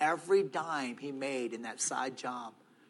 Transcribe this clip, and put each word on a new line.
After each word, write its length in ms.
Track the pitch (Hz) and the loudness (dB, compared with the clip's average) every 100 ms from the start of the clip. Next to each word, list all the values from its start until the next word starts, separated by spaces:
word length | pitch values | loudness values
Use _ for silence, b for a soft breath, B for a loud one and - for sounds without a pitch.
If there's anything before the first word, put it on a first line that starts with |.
every 420 | 151 165 170 196 | 2 2 4 4
dime 560 | 196 165 165 151 131 117 | 6 0 -2 -2 -2 -4
he 140 | 143 | -6
made 400 | 135 139 135 120 | -4 -2 0 -2
in 100 | 113 | -4
that 180 | 117 110 | -6 -4
side 360 | - 127 131 127 | -2 0 -2 -4
job, 340 | 127 123 117 - b b b | -6 -6 -8 -14 b b b